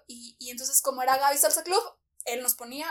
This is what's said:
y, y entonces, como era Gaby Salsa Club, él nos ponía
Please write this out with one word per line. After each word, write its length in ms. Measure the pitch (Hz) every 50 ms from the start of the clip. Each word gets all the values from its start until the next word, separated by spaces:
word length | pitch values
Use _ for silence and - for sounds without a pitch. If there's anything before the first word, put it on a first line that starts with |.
| _ -
y, 280 | 247 240 240 240 - -
y 100 | 254 247
entonces, 320 | 247 233 262 269 277 -
como 200 | - 277 262 254
era 140 | 254 262 262 269
Gaby 200 | 277 285 285 285
Salsa 260 | - 302 - 320 320
Club, 180 | 349 370 427 466 - - _ _ _ _ - -
él 160 | 233 233 247
nos 140 | 254 247 -
ponía 340 | - 240 233 254 285 311 330